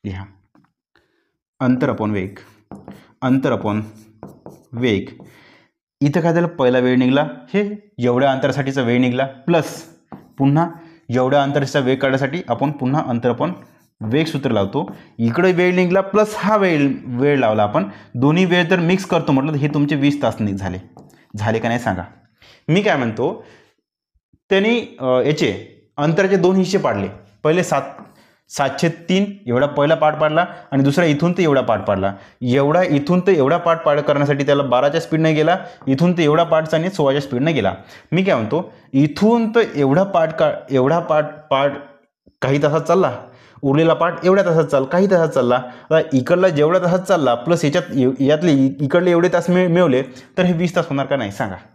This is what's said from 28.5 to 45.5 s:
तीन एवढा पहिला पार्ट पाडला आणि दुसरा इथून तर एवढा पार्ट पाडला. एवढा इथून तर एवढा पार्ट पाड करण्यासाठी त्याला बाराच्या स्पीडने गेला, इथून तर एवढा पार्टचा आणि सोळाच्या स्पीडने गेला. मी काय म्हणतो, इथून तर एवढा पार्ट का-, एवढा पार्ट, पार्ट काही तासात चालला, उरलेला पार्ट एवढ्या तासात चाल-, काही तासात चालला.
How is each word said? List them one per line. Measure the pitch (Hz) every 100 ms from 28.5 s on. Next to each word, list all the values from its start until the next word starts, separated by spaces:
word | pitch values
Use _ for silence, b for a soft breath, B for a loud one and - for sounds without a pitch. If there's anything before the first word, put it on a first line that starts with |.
| - 139 131 170
तीन | 165 - 185 202 - -
एवढा | 120 143
पहिला | 139 147 160
पार्ट | 151 147
पाडला | 156 156 180 B B
आणि | 135
दुसरा | 139 139 170
इथून | 147 165
तर | 180
एवढा | 170 139
पार्ट | 120 107
पाडला. | - 98 98 98 B B
एवढा | 127 127 139 165
इथून | 180 147 143 180
तर | 185
एवढा | 180 131 170
पार्ट | 170 165
पाड | 165 147
करण्यासाठी | 147 143 143 139 139
त्याला | 143
बाराच्या | 135 123 143 156
स्पीडने | 160 160 160
गेला, | 156 156 185 B B -
इथून | 135 170
तर | 175
एवढा | 151 156
पार्टचा | 165 160 156 160
आणि | 170
सोळाच्या | 190 139 139
स्पीडने | 143 120 139
गेला. | 127 98 95 B B B
मी | 160
काय | 196 143
म्हणतो, | 107 151 180 B B
इथून | 135 151 147 208 233 220 226
तर | 214 143
एवढा | 139 170
पार्ट | 196 180 160
का-, | 160 151 135 -
एवढा | 139 131 165
पार्ट, | 165 156 151 - -
पार्ट | 135 143 - - - _ _ _ _
काही | 127 143
तासात | 147 156
चालला, | 151 220 160 - - B B B
उरलेला | 139 143 165
पार्ट | 160 170 170
एवढ्या | 175 190 190
तासात | 160
चाल-, | 147 143 135
काही | 175 196
तासात | 185 165
चालला. | 139 123